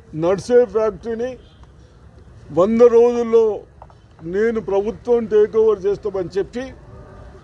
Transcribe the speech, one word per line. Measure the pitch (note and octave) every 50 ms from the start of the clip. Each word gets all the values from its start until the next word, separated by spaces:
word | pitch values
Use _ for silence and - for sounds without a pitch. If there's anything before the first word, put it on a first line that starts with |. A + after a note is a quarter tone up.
| - - - D#3 E3
నడిసే | F3 G3 F3+ - - B3 A#3+ B3 G3 F#3
ఫ్యాక్టరీని | A3 A3 A3 G3 - F#3 A#3 A3+ A3 A#3+ C4 B3+ A#3+ - - _ - - - - - - - _ _ - - - - - - - - - - - D#3
వంద | F#3 G#3+ A3+ A3+ B3 A#3+ A3+
రోజుల్లో | A#3 A#3+ A#3+ A#3+ A#3+ A#3 A3+ A3+ A3+ A3+ G#3+ G3+ - - - - - - - - - - _ _ - D#3+ E3 F3+
నేను | G3+ A3 A#3 A3+ A3 F3 F#3+
ప్రభుత్వం | G3 G3 G3+ A3 A#3 - - A#3+ A#3+ A#3 A3+ - G#3+
టేక్ | G#3+ G#3 G#3+ G3 A3
ఓవర్ | A3 A3 G#3 F#3+ F3
చేస్తామని | G3+ G3 - - G#3 F#3+ F#3+ F3+ D#3+ - G3
చెప్పి | F#3 - - A#3+ C4 C4 - - - - - - - - - - - - - -